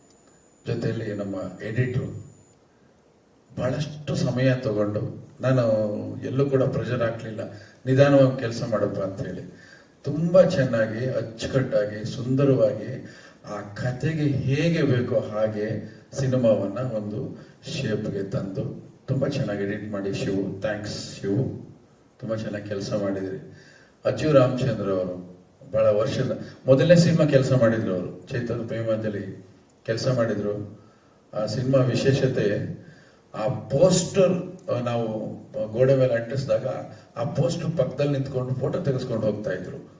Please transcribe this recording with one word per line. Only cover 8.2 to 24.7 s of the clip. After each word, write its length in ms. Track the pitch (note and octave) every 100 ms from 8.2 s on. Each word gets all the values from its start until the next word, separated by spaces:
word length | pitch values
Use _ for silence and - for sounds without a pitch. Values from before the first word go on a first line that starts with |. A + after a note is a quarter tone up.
| B2+ -
ಕೆಲಸ 220 | A#2 A#2 A2+
ಮಾಡಪ್ಪ" 280 | G#2 G2+ G2+
ಅಂತ 240 | F#2+ -
ಹೇಳಿ, 320 | - - - - - - - _
ತುಂಬಾ 380 | C#3 D3+ E3+ F#3
ಚೆನ್ನಾಗಿ 640 | E3+ C#3 B2 A#2 A2 A2+ C3
ಅಚ್ಚುಕಟ್ಟಾಗಿ 960 | A#2+ - - C3+ C3 B2 G#2+ G#2 G#2+
ಸುಂದರವಾಗಿ 1040 | A2 - B2 C3 C#3 A#2+ G#2+ G#2 A#2 - - - - - G#2
ಆ 140 | G#2
ಕಥೆಗೆ 600 | G#2 - B2+ B2+ D#3 D#3
ಹೇಗೆ 600 | C#3+ B2 B2+ C#3+ E3 E3
ಬೇಕೋ 380 | - B2+ - A2+
ಹಾಗೆ 720 | G2+ G#2+ A2 G#2 G#2+ - - - -
ಸಿನಿಮಾವನ್ನ 680 | - C3 B2+ A#2 G2+ G2 A2
ಒಂದು 680 | C3 A2 G#2 G#2+ - - - - -
ಶೇಪ್‌ಗೆ 520 | - A2 G#2 G#2 G2
ತಂದು 720 | F#2+ - F#2+ F#2 - - - - -
ತುಂಬಾ 220 | C3+ -
ಚೆನ್ನಾಗಿ 360 | - G#2 G2+
ಎಡಿಟ್ 280 | G2+ G#2 G#2+
ಮಾಡಿ, 220 | G2+ G2
ಶಿವು, 460 | - - G2 F#2+ -
ಥ್ಯಾಂಕ್ಸ್ 600 | G#2+ G#2 - - - -
ಶಿವು, 540 | G2 G#2 - - - - _ _ _ -
ತುಂಬಾ 160 | G#2+ A2
ಚೆನ್ನಾಗಿ 320 | G#2+ G#2 G#2
ಕೆಲಸ 240 | G2 G2+
ಮಾಡಿದ್ರಿ. 640 | G#2+ G2 F#2+ F#2+ D2+ - - - - _ _
ಅಚ್ಚು 280 | G#2+ G#2+ D#3
ರಾಮಚಂದ್ರ 580 | C#3 B2 B2+ C3+